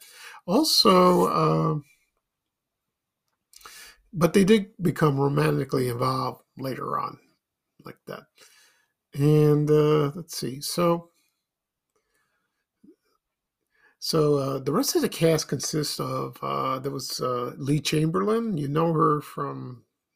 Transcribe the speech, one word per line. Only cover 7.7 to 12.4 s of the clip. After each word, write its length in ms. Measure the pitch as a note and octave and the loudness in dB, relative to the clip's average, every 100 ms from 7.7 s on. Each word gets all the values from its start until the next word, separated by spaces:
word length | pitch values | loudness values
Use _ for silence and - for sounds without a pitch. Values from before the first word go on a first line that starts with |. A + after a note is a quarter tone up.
| _ - | _ -20
like 120 | - - | -18 -16
that. 160 | - - _ - _ _ _ _ _ _ | -16 -16 _ -20 _ _ _ _ _ _
And, 560 | C#3+ C#3+ D3+ D3+ D3 D3 | -2 2 4 4 4 2
uh, 420 | D3+ D3+ D3+ D3 E3+ | 2 4 2 0 -4
let's 200 | D#3+ - | -12 -10
see, 240 | C3+ C3+ | -10 -8
so, 520 | D3 - F3 E3+ E3+ _ _ _ _ _ _ _ _ _ _ _ _ _ | -8 -2 0 0 -4 _ _ _ _ _ _ _ _ _ _ _ _ _